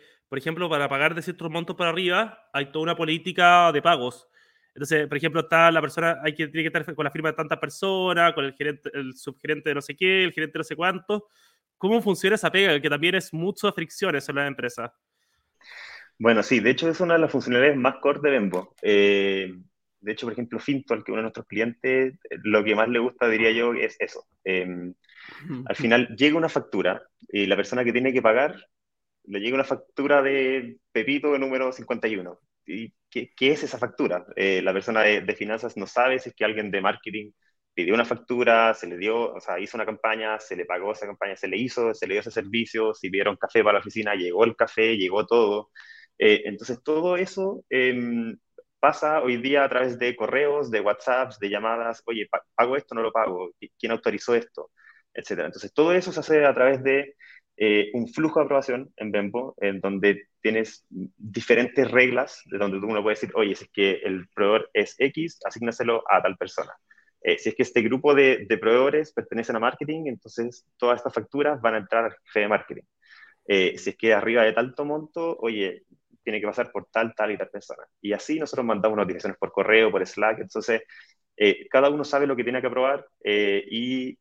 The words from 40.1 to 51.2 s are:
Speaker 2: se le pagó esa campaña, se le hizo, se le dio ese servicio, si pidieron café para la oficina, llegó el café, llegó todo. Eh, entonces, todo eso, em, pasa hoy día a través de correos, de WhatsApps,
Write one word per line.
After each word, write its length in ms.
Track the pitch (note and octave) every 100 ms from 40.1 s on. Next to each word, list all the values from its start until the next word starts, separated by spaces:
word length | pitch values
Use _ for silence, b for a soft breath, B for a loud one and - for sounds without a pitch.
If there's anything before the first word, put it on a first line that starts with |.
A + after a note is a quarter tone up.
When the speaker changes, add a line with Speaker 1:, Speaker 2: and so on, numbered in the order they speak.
| A2 A2 A2
Speaker 2:
se 160 | - F2
le 100 | F2
pagó 260 | F2+ G2
esa 160 | G#2+ G2+
campaña, 280 | G2 G2+ F#2+
se 120 | F#2+
le 100 | F#2+
hizo, 360 | B2+ - A#2
se 120 | A2 F#2
le 80 | G2+
dio 60 |
ese 100 | A2
servicio, 640 | A2 G2 A2+ A2 A2+ A2
si 160 | G#2+ F#2+
pidieron 280 | G2 G2 G2+
café 260 | F#2+ A#2
para 100 | G#2
la 60 | G2+
oficina, 340 | G2+ A2 G#2+ G2+
llegó 280 | F2 F2+ A#2
el 100 | A2+
café, 420 | A2+ - A2 A2+
llegó 280 | F#2 G2+ G2
todo. 460 | A#2+ G#2+ G#2 - B B B B _
Eh, 240 | G#2+ G#2 -
entonces, 360 | G2+ - A#2
todo 340 | - D#3 F3 F3+
eso, 480 | F#3 G3 F#3+ - -
em, 680 | C3 B2+ B2 A#2+ A#2 A2+ - _ - _ _
pasa 420 | C#3 - D3+ D#3
hoy 160 | B2+ A#2+
día 260 | C3 C#3+
a 60 | C3+
través 280 | B2+ B2+ A#2+
de 180 | A#2+ A#2+
correos, 540 | A2 C3 D3 D3 B2+
de 120 | G#2+
WhatsApps, 580 | G2+ - - B2+